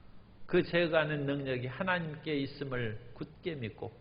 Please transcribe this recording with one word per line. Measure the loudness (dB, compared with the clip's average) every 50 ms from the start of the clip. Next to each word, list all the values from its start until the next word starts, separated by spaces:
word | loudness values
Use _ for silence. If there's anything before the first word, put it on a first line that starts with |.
| -18 -16 -16 -16 -18 -18 -12 -12 -4
그 | 2 4 4 4
제거하는 | 4 4 4 4 6 6 4 4 4 2 0 2
능력이 | 2 0 0 0 0 0 0 -2 -4
하나님께 | -4 -2 0 2 2 2 0 -2 -6 -6 -4 -2 0 0
있음을 | 0 -2 -4 -6 -4 -2 -2 0 0 -2 -4 -6 -10 -12 -10
굳게 | -10 -10 -10 -10 -8 -6 -6 -4
믿고 | -4 -4 -6 -6 -6 -10 -10 -10 -14